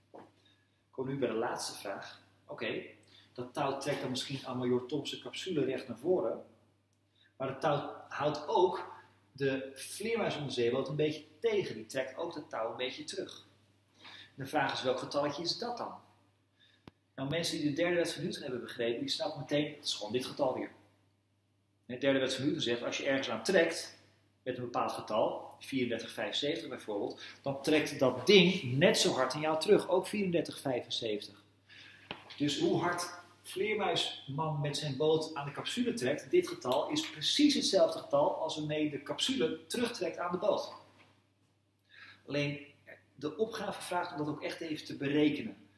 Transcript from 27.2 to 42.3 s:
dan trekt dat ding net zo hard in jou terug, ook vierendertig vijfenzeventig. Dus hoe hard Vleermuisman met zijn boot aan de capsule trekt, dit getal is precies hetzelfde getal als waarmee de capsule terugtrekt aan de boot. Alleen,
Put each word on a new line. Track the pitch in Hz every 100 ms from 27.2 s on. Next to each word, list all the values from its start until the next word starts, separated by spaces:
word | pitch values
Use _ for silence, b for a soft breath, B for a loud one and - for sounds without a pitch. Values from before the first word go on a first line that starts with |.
| B B
dan | 139 135
trekt | - 156 147 -
dat | 131 127 -
ding | 202 180 196
net | 127 131 190 -
zo | 185
hard | 131 127
in | 151
jou | 156 160
terug, | 208 180 -
ook | 185 180
vierendertig | 214 190 170 147 -
vijfenzeventig. | 139 123 - - 117 104 101 - _ _ B B B B B - - -
Dus | 143 -
hoe | 170 -
hard | - - - - - -
Vleermuisman | - - 214 208 185 - - - - 139 156 147
met | 147 -
zijn | 151 131
boot | 156 160 - -
aan | 143
de |
capsule | - - 240 240
trekt, | - 127 - -
dit | - 180
getal | - 127 139 -
is | 302 -
precies | 151 - - 294 233
hetzelfde | - 185 160 -
getal | - 143 180 190
als | 160 156
waarmee | 151 156 151
de | 139
capsule | - 147 - 254 160 160 -
terugtrekt | 240 233 - 165 -
aan | 175
de | 180
boot. | 208 - - - - - - _ _ _ _ _ _ _ B B B B
Alleen, | -